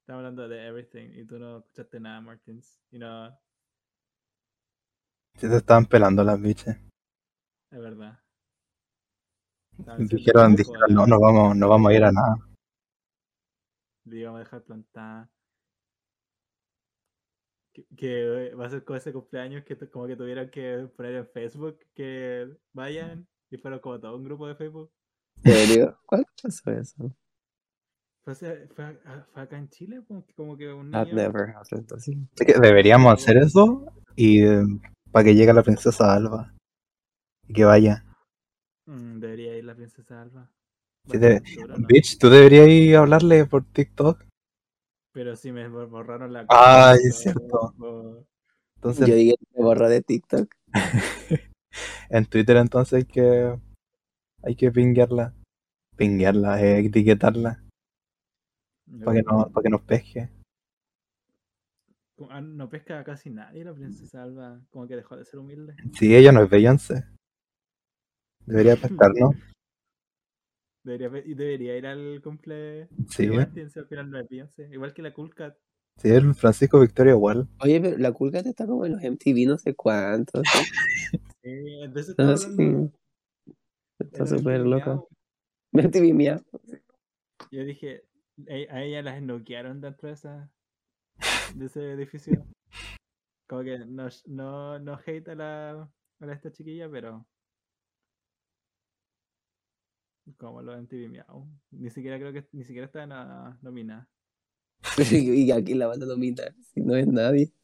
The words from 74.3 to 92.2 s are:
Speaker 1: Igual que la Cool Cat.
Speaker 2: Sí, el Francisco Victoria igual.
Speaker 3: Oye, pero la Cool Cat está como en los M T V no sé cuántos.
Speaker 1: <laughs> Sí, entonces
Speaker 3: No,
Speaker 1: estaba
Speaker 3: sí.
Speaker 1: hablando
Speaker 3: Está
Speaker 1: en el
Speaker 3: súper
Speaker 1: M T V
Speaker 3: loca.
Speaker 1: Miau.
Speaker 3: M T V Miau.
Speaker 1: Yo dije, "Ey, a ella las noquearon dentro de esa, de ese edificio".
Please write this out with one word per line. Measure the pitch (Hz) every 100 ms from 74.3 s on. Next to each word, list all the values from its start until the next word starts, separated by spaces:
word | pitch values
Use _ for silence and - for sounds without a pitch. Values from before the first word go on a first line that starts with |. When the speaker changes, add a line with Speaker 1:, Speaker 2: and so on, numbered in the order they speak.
| 131 147 _ 147
Speaker 1:
Igual | 135 139
que | 143
la | 160
Cool | 147 156
Cat. | _ 151 143 _ _ _ _
Speaker 2:
Sí, | 107
el | 117 143
Francisco | 139 117 107 139 143
Victoria | 123 - 131
igual. | 120 104 110 131 _
Speaker 3:
Oye, | 143 160
pero | 180 156
la | 127
Cool | 117 139
Cat | 180 220
está | - 220
como | 247 175
en |
los | 180
M | 127 127
T | -
V | 123 123
no | 151
sé | -
cuántos. | 139 - 107 98 107 117 -
Speaker 1:
<laughs> | 151 - 880 - - 1017 - - - _
Sí, | 123 131 147 147
entonces | 143 135 156 185
Speaker 3:
No, | 139
Speaker 1:
estaba | 147
Speaker 3:
sí. | 202 196
Speaker 1:
hablando | 156 143 151 _ _ _ _ _ _ _ _ _ _ _
Speaker 3:
Está | - 139
Speaker 1:
en |
el | 139
Speaker 3:
súper | 143 127 127
Speaker 1:
M |
T | 123
V |
Speaker 3:
loca. | 131 139
Speaker 1:
Miau. | 139 - _ _ _ _ _ _
Speaker 3:
M | - 175
T | 185
V | 170
Miau. | 156 143 156 _ - _ - _ _ _ _ _ _ -
Speaker 1:
Yo | 135
dije, | 135 143 147 131 _ _ _ _ 143
"Ey, | 139 147
a | 139
ella | 143 147
las | 143 135
noquearon | 135 120 110 120 123 139
dentro | 143 139 151
de |
esa, | 147 147 143 143 _ _ _ _ _ _ _ - - -
de | 127 131
ese | 147 143
edificio". | 139 139 151